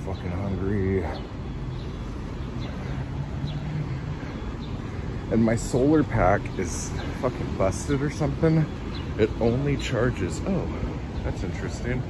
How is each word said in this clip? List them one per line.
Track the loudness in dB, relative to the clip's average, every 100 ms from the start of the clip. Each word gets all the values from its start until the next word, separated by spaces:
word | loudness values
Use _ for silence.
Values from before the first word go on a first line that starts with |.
| -6
fucking | -6 -4
hungry. | -4 -2 -2 0 2 2 2 0 -4 -6 -8 -6 -6 -6 -6 -6 -6 -6 -6 -6 -6 -6 -4 -4 -4 -4 -4 -4 -4 -4 -4 -4 -4 -2 -2 -2 -4 -4 -4 -6 -6 -6 -6 -6 -6 -4 -4 -4 -4 2
And | 4 4
my | 4
solar | 2 4 6 6
pack | 4 4 6 4 2 -2
is | -2 -2 -2 -4 -4 -2
fucking | -2 0 -2 2
busted | 2 2 0 2
or | 0
something. | 0 0 4 4 6 2 -2 -4 -4 -2 2
It | 2 4
only | 4 4 2 2
charges, | 2 2 2 2 -2 -2 0
oh, | 0 0 -2 -2 -4 -4 -4
that's | -2 -2
interesting. | -2 -2 -4 -4 -2 -2